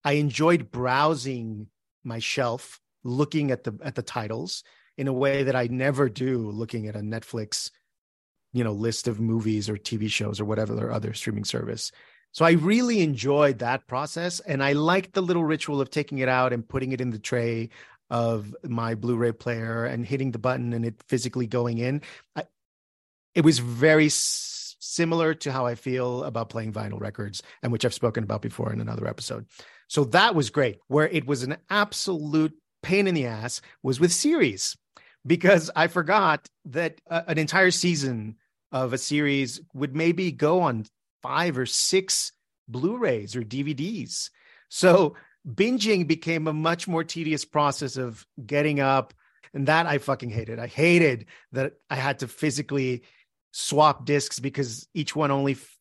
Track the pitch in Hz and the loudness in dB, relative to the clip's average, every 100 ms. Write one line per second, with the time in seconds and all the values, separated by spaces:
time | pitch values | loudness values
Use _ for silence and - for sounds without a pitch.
0 | 147 147 147 110 160 175 110 123 123 131 | 2 2 0 2 4 4 0 -4 0 2
1 | 151 156 127 127 113 107 107 _ _ _ | 2 0 -4 -8 -8 -10 -14 _ _ _
2 | 120 113 - - 123 123 - - _ _ | -10 -6 -4 -2 -2 -2 -10 -20 _ _
3 | 127 127 147 156 143 123 - 104 - 120 | -6 -2 0 0 0 -2 -4 -8 -8 -8
4 | - - 107 113 175 - - _ _ - | -6 -6 -6 -8 -8 -10 -14 _ _ -6
5 | 135 127 139 139 135 127 120 127 135 135 | -4 0 2 2 2 0 0 0 0 2
6 | 135 104 131 123 107 107 113 117 107 107 | 0 0 -2 -2 -2 -6 -6 -6 -6 -6
7 | 107 113 - 117 107 - - _ _ _ | -6 -8 -8 -8 -6 -6 -8 _ _ _
8 | _ _ _ _ _ 123 113 101 113 110 | _ _ _ _ _ 0 0 0 -2 -2
9 | 123 110 113 113 110 107 101 104 - 110 | -4 -2 0 0 0 -2 -2 -6 -4 -4
10 | 107 - 104 104 107 107 110 110 113 107 | -2 -2 -4 -4 -2 -2 -2 -2 -2 -4
11 | - 107 - 104 104 123 - 113 - _ | -4 -6 -6 -4 -4 -4 -6 -8 -10 _
12 | - _ _ - 165 170 160 226 247 220 | -20 _ _ 2 6 6 4 2 2 2
13 | 160 127 127 143 143 117 120 135 - 123 | 2 0 0 4 4 2 -2 -4 -4 -6
14 | 151 165 175 175 - 139 139 143 160 190 | -6 -6 -6 -6 -4 0 2 2 4 2
15 | 185 196 180 175 156 156 - 143 131 151 | 0 -2 0 0 0 -2 -2 -4 -2 -4
16 | 143 139 131 127 127 120 113 135 127 131 | -4 -2 2 2 2 0 -4 -6 -4 -4
17 | 127 107 - 123 117 113 113 - - _ | -4 -6 -4 -2 0 -4 -6 -12 -20 _
18 | _ 120 117 113 104 - - 117 113 117 | _ -2 0 -2 -6 -12 -6 -4 -4 -4
19 | 120 117 120 113 120 117 113 113 120 123 | -2 0 0 -2 -6 -4 -4 -4 -4 -6
20 | 120 135 135 113 127 127 120 117 117 110 | -4 -2 -2 -2 -2 -2 -2 -2 -4 -6
21 | _ 127 120 127 117 120 120 117 123 147 | _ -2 -2 -4 -2 -2 -2 -2 -2 -4
22 | - - _ - - _ _ _ _ _ | -8 -20 _ -12 -12 _ _ _ _ _
23 | _ _ _ - 160 127 120 120 151 156 | _ _ _ 4 4 4 -2 2 6 6
24 | 151 - - - - - - - - - | 4 2 -2 -4 -8 -12 -14 -14 -8 -2
25 | 165 165 160 156 147 131 123 120 131 127 | 0 2 0 -2 -4 -2 -2 -4 -4 -2
26 | 123 123 147 113 110 113 110 107 107 101 | -2 -4 -6 -6 -6 -6 -6 -6 -8 -8
27 | 101 104 104 - - - 123 117 120 - | -8 -8 -10 -10 -16 -8 -4 0 0 0
28 | 120 113 104 107 113 - - 110 110 - | -2 -2 -4 -4 -4 -6 -4 -4 -6 -6
29 | - - - - - - - - _ - | -6 -8 -10 -10 -12 -20 -20 -20 _ 0
30 | 131 165 226 170 120 - 127 95 _ 143 | 4 6 6 4 0 2 0 -2 _ 2
31 | 156 165 123 135 127 147 _ 202 208 - | 2 0 -2 -4 -4 -8 _ 0 0 -2
32 | - 170 147 156 - - _ _ - 196 | -4 -4 0 2 2 -2 _ _ 0 2
33 | 196 165 123 110 120 - - _ 131 127 | 2 0 -2 -4 -8 -8 -14 _ -4 2
34 | 175 175 294 320 156 95 - - _ - | 4 4 2 4 2 2 -6 -8 _ -20
35 | _ _ 139 175 180 185 160 156 165 175 | _ _ 0 4 6 6 4 2 2 2
36 | 156 208 185 151 - _ 156 135 165 - | 2 4 4 2 -2 _ -8 -4 -4 -6
37 | _ 170 170 156 151 185 185 175 180 160 | _ -4 -2 -2 2 6 6 4 2 2
38 | 135 117 107 110 _ _ _ 135 131 127 | -2 -4 -6 -12 _ _ _ -4 -2 -4
39 | - 147 147 139 127 - - 131 139 143 | -2 0 2 0 -2 -6 -16 -8 -6 2
40 | 165 170 180 127 147 180 160 117 107 _ | 2 2 -2 2 2 4 2 -2 -6 _
41 | _ _ 127 139 175 131 120 - - 190 | _ _ -4 0 0 -2 -2 -2 2 2
42 | 190 - - _ _ _ - 123 160 247 | 2 -2 -4 _ _ _ -12 -2 -2 0
43 | 214 117 101 117 110 127 143 135 170 220 | 0 0 -4 -8 -6 -4 -4 -4 -4 -6
44 | - - - _ _ _ _ - 180 180 | -8 -8 -10 _ _ _ _ 4 8 8
45 | 156 - _ _ 147 110 220 254 208 202 | 6 0 _ _ -12 2 2 4 2 2
46 | 156 160 165 165 156 151 160 170 - 165 | 2 0 0 -2 -2 0 0 0 -2 -2
47 | 165 165 156 151 - 151 147 139 139 131 | -2 -6 -4 -4 -2 0 0 0 -6 -6
48 | 123 110 - - 113 143 151 143 135 135 | -8 -10 -18 -18 -2 0 2 2 4 4
49 | 127 _ _ _ - 143 135 160 170 147 | 0 _ _ _ -12 -2 4 4 4 0
50 | - 131 120 110 107 117 117 - 165 175 | 0 -4 -2 -6 -6 -8 -8 2 6 6
51 | 160 117 107 - _ 123 135 _ _ 135 | 6 2 -8 -20 _ -4 -4 _ _ -4
52 | 135 135 120 - 151 127 - 143 131 123 | -2 -4 -8 -2 -2 -2 -4 -2 -2 -4
53 | _ _ _ _ _ - - 147 151 139 | _ _ _ _ _ -8 -2 6 6 4
54 | 123 143 139 - 135 139 127 113 - 170 | 0 0 0 -6 -6 -4 -6 -6 -10 -6
55 | 147 151 147 139 139 135 - _ | -4 0 0 2 0 -2 -8 _